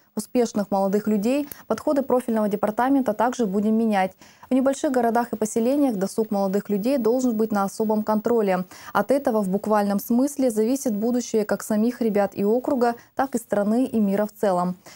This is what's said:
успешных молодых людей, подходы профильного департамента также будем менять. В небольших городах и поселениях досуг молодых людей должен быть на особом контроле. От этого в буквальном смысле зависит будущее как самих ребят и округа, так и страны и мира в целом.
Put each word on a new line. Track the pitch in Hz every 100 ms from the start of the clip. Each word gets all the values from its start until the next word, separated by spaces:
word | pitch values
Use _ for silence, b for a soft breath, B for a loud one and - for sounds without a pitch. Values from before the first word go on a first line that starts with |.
| b -
успешных | - 247 226 214 196
молодых | 196 196 208 214
людей, | 214 220 285 285 B -
подходы | 226 302 285
профильного | - 247 240 220 214
департамента | 202 214 220 254 277 247
также | 214 240 247 214
будем | 202 208 220
менять. | 226 202 190 - B B B
В |
небольших | 254 269 - 311
городах | 254 233 233 240
и | 214
поселениях | 220 233 233 294 277 196
досуг | 196 - 220
молодых | 202 196 202 -
людей | 202 233 277
должен | 214 254 247 214
быть | 220
на | 208
особом | 196 - 220 214
контроле. | 214 214 226 233 202 185 180 B B
От | - 208
этого | 277 277 220
в | 190
буквальном | 202 208 214 202 202
смысле | - 240 285 285 254
зависит | 214 220 269 254 202
будущее | 226 240 - 220
как | 202 202
самих | - 214 233 247
ребят | 226 202 196
и | - 202
округа, | 240 254 269 240 233 B -
так | 269 233
и |
страны | - 202 202 233 254
и | 226
мира | 202 202 208
в | -
целом. | 208 180 180 180 B